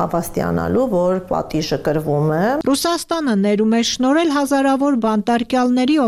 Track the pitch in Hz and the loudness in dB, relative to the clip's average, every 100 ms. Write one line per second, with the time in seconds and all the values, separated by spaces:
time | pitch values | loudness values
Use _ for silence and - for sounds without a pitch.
0 | 180 170 - 175 170 - 165 196 262 180 | 0 -2 -4 -4 -2 -2 0 0 0 0
1 | 180 185 185 160 - 156 151 139 156 151 | 0 -2 -2 -4 -2 -4 -2 -4 -2 -2
2 | 156 147 151 156 208 285 - 269 339 339 | 0 0 0 0 0 0 0 0 0 -2
3 | - 330 285 202 208 208 220 233 233 - | -4 -4 0 0 2 2 2 2 0 0
4 | 254 302 339 285 277 277 269 269 285 269 | 0 2 2 0 0 0 2 2 2 0
5 | 220 220 208 233 233 254 247 247 254 302 | 0 0 0 -2 0 0 2 2 2 2